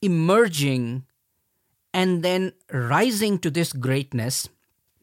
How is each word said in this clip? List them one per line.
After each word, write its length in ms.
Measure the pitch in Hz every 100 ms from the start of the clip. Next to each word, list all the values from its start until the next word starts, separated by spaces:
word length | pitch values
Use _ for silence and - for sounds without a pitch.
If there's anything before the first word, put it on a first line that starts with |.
emerging 1040 | 202 165 165 214 226 151 143 127 117 131 - _ _ _ _ _ _ _ _
and 300 | 185 185 175
then 300 | 180 185 190 - -
rising 640 | 135 120 147 247 208 214 185
to 100 | 170
this 240 | 151 165
greatness 760 | 135 127 135 135 123 117 - - _ _ _ _ _